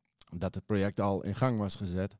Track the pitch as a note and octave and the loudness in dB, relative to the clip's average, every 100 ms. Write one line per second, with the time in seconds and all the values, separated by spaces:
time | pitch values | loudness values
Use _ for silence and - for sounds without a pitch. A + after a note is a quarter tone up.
0 | _ _ - F2 F#2 F#2+ - G#2 G2 G2 | _ _ -12 -4 -4 -4 0 2 2 2
1 | G2+ G2 - G2 C3 A2+ G2+ - G2 F2+ | 2 2 -2 0 2 2 -2 -2 -4 -2
2 | G2 - | -2 -4